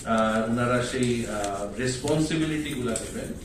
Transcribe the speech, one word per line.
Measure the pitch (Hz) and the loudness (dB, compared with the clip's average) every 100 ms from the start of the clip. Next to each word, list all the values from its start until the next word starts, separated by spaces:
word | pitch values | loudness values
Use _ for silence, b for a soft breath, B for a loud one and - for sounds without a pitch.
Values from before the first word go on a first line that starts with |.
আহ, | - 110 110 110 113 | 0 2 4 2 2
ওনারা | 120 123 123 | 2 2 2
সেই, | - 131 120 117 117 | 2 2 2 2 -2
আহ, | 107 101 101 101 107 | -4 -4 -4 -4 -2
responsibility | 127 127 147 156 156 160 156 151 143 | -2 -2 0 2 2 2 0 0 -2
গুলা | 131 117 | -2 -2
নেবেন। | 110 - 113 - - | -2 -4 -8 -8 -8